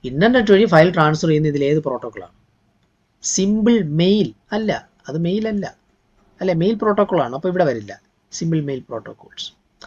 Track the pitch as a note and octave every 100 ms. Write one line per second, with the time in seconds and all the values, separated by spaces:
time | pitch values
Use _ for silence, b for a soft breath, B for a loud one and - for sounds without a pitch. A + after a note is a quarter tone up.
0 | C3 C3+ G#3+ B3+ A3 G3 G#3+ E3 F3 F3
1 | D3+ D#3 E3 D3+ D#3 C#3+ C#3 D#3 D3 A#2+
2 | A#2+ G2+ F#2 _ _ _ _ _ _ _
3 | _ _ - - G3 G#3+ A3 A#3 D#3 D3+
4 | F3+ G#3+ - - _ G#3+ G#3+ C3 _ _
5 | - D3+ E3+ G#3 A3 G#3 F3+ _ _ _
6 | _ _ _ _ F#3 E3+ F3+ A3 G#3+ G3+
7 | G3+ F3 B2 C3 F#3 F3+ D#3+ A#2 G2+ G2
8 | _ _ _ - E3 D#3+ C#3+ C3+ A#2+ A2+
9 | A2+ A2+ - - - _ _ _